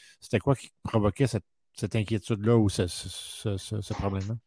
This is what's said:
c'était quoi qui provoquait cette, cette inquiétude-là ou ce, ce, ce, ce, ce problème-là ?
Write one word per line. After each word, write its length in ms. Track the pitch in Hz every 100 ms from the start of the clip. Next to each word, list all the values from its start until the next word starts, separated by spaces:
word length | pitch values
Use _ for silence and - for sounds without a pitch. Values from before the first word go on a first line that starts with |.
| - _
c'était 160 | - 113
quoi 160 | - 135
qui 140 | - _
provoquait 420 | - 113 101 - 135
cette, 180 | 107 - _ _
cette 220 | - 107 113
inquiétude-là 600 | 104 110 - 110 104 117
ou 140 | 104
ce, 160 | - 90
ce, 220 | - 92
ce, 480 | - - - 113 98
ce, 240 | - 107
ce 120 | 98 -
problème-là ? 400 | 101 98 98 117